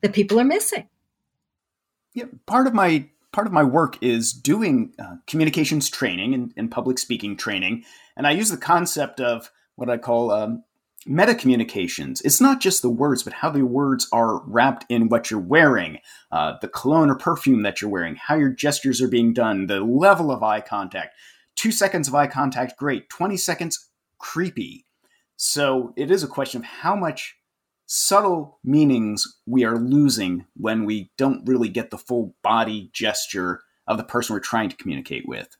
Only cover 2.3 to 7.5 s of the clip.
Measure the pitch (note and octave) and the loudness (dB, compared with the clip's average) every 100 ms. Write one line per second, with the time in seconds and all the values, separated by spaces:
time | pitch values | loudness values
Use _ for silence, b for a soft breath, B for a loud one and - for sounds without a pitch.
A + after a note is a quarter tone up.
2.3 | - - A3+ C4 A3+ F#3 D#3 D3 _ _ | -16 0 2 4 4 4 2 -2 _ _
3.3 | - G#3+ E3+ C#3+ C3+ D#3 - B2 A#2 A2+ | -4 0 4 4 4 2 0 0 0 -2
4.3 | - - G3 G#3+ C3 A2 - F#2 E2+ - | -4 0 2 4 2 0 -8 -16 -16 -6
5.3 | D#3 D#3 D#3 D3+ D#3 C3+ - B2 F2+ G#2+ | 0 0 2 0 0 -2 -4 -4 -2 -2
6.3 | C3 A#2+ - A2+ - B2+ B2+ - A#2 G#2 | -2 -4 -6 -6 -4 -4 -4 -4 -6 -6
7.3 | G2 - | -6 -4